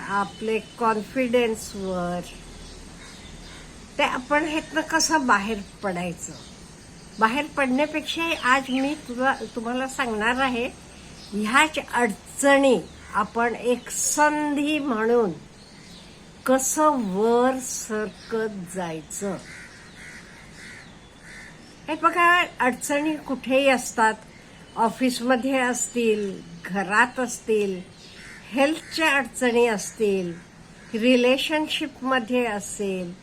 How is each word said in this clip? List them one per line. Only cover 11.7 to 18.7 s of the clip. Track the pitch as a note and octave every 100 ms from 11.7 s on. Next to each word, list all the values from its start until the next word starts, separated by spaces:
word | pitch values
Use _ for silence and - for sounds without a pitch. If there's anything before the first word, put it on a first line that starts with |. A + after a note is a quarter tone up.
| D4 -
अडचणी | A#3+ A#3+ F#3 - - C#4 C#4 C#4 G#3 - - -
आपण | F#3 G3+ A3+ A#3 A3
एक | A#3+ B3 -
संधी | - - - D4 D4+ D4+ C#4 C#4+ D4+
म्हणून | C#4 A3 A3 A#3+ G#3 D3 - - - - - - - - - - -
कसं | C4 C4 D4+ D#4
वर | C#4 G3+ F#3 A3+ A#3+ B3+ C4
सरकत | B3+ - - G#3+ G#3+ - - A3+ A3 G3+ E3+